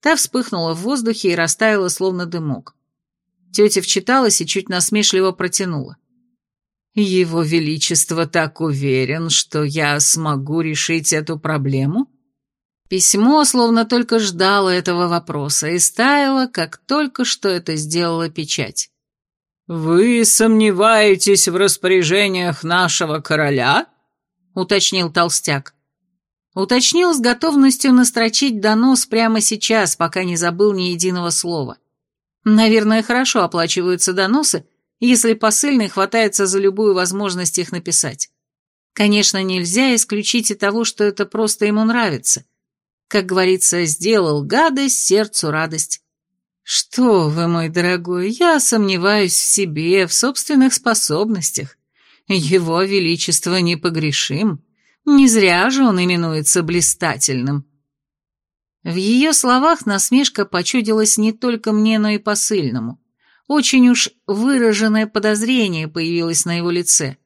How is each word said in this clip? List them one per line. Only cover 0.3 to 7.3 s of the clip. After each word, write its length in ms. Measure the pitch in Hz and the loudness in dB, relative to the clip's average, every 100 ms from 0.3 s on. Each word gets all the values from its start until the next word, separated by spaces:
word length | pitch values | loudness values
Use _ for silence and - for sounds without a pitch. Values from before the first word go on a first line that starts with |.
| 254 247 185 165 | -4 -4 -4 -4
в 60 | 165 | -4
воздухе 520 | 202 277 226 220 196 | -4 -2 -2 -2 -2
и 20 | |
растаяла, 540 | 170 165 - 220 208 180 | 0 -2 0 2 2 0
словно 380 | - 190 180 175 | -2 -4 -4 -6
дымок. 480 | 170 156 135 - _ _ _ _ _ _ _ _ | -6 -6 -6 -10 _ _ _ _ _ _ _ _
Тётя 300 | - 208 196 | 2 2 2
вчиталась 600 | 185 196 185 262 240 - | -2 -4 0 0 2 0
и 40 | 160 | -2
чуть 220 | 196 185 | -6 -4
насмешливо 640 | 180 175 214 208 190 190 | -4 0 0 2 2 0
протянула: 640 | 185 180 - 185 156 - - _ _ _ _ _ _ _ _ _ | -2 -4 -4 -4 -6 -8 -16 _ _ _ _ _ _ _ _ _
"Его 460 | - 202 185 175 | -2 0 2 0